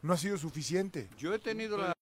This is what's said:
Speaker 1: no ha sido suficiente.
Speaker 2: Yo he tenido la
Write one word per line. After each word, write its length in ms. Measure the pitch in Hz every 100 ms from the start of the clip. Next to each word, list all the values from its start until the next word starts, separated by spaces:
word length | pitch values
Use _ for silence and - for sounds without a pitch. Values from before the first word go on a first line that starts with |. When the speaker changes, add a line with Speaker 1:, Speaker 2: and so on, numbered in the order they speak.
Speaker 1:
no 120 | 151
ha 40 | 175
sido 220 | 180 202
suficiente. 680 | 156 147 127 175 196 170 98 -
Speaker 2:
Yo 120 | 160 220
he 20 |
tenido 400 | 226 220 220 208
la 160 | 190 170